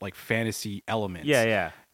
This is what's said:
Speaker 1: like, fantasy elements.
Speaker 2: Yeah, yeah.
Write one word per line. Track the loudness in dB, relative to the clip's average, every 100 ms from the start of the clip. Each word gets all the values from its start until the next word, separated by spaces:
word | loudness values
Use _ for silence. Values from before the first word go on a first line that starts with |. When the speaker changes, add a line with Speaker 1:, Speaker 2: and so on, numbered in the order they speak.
Speaker 1:
like, | -10
fantasy | -8 -2 0 0 -4 -6 -8 -4
elements. | -2 -2 -4 2
Speaker 2:
Yeah, | 4
yeah. | 4 2 0 -6 _